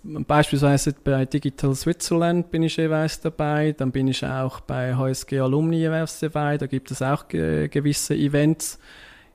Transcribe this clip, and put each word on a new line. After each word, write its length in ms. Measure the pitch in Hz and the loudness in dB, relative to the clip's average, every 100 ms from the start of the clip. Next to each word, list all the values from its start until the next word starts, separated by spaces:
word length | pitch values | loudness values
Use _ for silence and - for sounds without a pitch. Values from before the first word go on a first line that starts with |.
beispielsweise 880 | - 151 135 151 151 139 143 139 - | -12 -10 2 2 4 4 4 4 2
bei 300 | 139 - 135 131 | -2 0 0 0
Digital 480 | 143 139 - 139 | -2 -4 -2 -2
Switzerland 760 | 135 165 175 - 170 170 175 170 | 0 -2 -2 0 2 2 2 0
bin 120 | 160 | 0
ich 120 | 160 - | 0 0
jeweils 460 | 160 156 156 - | 0 2 0 -2
dabei. 500 | 160 - 147 151 156 | -6 -2 -2 2 0
Dann 200 | 151 131 | 0 -2
bin 160 | 135 131 | 0 0
ich 160 | 127 135 | 0 -4
auch 340 | 131 131 - | -4 -4 -6
bei 340 | - 131 127 127 | -6 -4 -2 0
H 120 | 131 | -2
S 160 | 131 - | -2 -4
G 140 | 139 | -2
Alumni 380 | 131 143 160 165 | 2 2 2 2
jeweils 420 | 165 160 160 - | 0 0 -4 -4
dabei. 380 | 156 156 147 147 | -4 -2 -2 -2
Da 100 | 139 | -2
gibt 240 | 131 - | -4 -6
es 100 | 135 | -4
auch 280 | 131 143 - | -2 -2 -2
ge-, 400 | - 160 156 147 | -2 0 0 0
gewisse 440 | 151 147 147 - | 0 0 0 -2
Events. 640 | 156 143 143 151 160 - - - - - - _ | 0 2 4 4 2 -4 -10 -20 -20 -20 -20 _